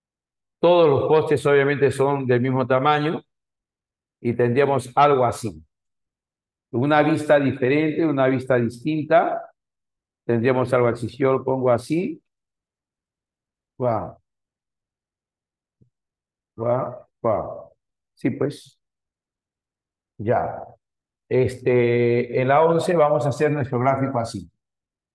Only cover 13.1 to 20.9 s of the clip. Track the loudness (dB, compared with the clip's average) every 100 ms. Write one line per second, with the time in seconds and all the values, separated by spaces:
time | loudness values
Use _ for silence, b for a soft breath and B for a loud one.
13.1 | _ _ _ _ _ _ -6 -4 -4 -8
14.1 | -18 _ _ _ _ _ _ _ _ _
15.1 | _ _ _ _ _ _ _ _ _ _
16.1 | _ _ _ _ -6 -2 -2 -4 -12 -20
17.1 | _ -2 -2 -4 -12 -18 _ _ _ _
18.1 | _ -6 -4 -6 -8 -20 _ _ _ _
19.1 | _ _ _ _ _ _ _ _ _ _
20.1 | -10 -4 -2 -4 -10 -16 -20 _